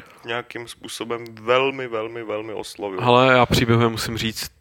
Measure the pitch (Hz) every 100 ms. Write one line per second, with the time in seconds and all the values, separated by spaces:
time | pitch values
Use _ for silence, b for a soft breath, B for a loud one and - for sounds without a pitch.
0 | - - 117 120 - 117 117 - 110 -
1 | 113 117 117 110 110 127 139 135 127 113
2 | 113 117 110 107 110 101 107 - 101 92
3 | 123 123 131 127 120 - 117 117 117 113
4 | - 113 113 - - _